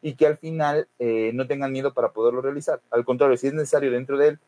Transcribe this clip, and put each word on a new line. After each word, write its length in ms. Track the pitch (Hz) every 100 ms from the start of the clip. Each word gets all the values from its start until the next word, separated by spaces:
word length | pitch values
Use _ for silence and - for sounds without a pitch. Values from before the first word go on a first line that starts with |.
y 120 | 156
que 120 | 131 156
al 100 | 151
final, 500 | 160 160 151 147 - _
eh, 320 | 120 113 110
no 140 | 123 131
tengan 240 | 139 139
miedo 200 | 131 135
para 180 | 131 117
poderlo 300 | - 117 123
realizar. 380 | 135 143 147 147 _
Al 120 | 120
contrario, 320 | 120 127 139 123
si 120 | 139
es 60 |
necesario 380 | 151 143 143 139
dentro 260 | 123 131 139
del 220 | 147 151